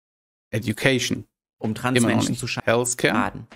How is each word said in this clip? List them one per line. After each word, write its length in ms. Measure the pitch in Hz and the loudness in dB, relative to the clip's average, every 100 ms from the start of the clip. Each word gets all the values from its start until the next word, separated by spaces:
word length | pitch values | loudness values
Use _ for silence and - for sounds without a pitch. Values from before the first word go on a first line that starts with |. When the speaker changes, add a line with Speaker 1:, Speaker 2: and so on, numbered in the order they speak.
| _ _ _ _ _ | _ _ _ _ _
Speaker 1:
Education. 720 | 113 107 107 139 131 - - - _ _ _ | -6 -4 0 2 2 0 -4 -6 _ _ _
Speaker 2:
um 120 | 110 | -6
Speaker 1:
Immer 20 | 110 | -2
noch 60 | |
Speaker 2:
Transmenschen 480 | 123 127 120 113 104 | 0 2 4 4 0
Speaker 1:
nicht. 80 | 123 | -2
Speaker 2:
zu 40 | 120 | -4
scha- 200 | - 117 | -4 0
Speaker 1:
Healthcare. 480 | 113 127 - 156 110 | 2 0 0 0 2
Speaker 2:
schaden. 320 | 98 - 113 | 0 -4 -14